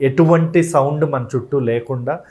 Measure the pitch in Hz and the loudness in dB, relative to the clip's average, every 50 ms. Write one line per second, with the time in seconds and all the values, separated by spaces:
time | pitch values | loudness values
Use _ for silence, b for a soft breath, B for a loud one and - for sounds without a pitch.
0 | 139 135 131 - 165 160 170 165 165 160 - 175 165 165 - 147 135 143 147 151 | -2 0 2 4 4 4 4 2 2 2 0 0 0 2 2 2 2 2 0 -2
1 | 160 147 139 131 120 - - 127 - - - 139 123 117 117 117 117 - 135 123 | -2 -2 -2 -4 -4 -4 -6 -6 -4 -4 -4 -2 0 0 -2 -2 -4 -6 -8 -6
2 | 120 131 151 175 b b | -6 -6 -6 -8 b b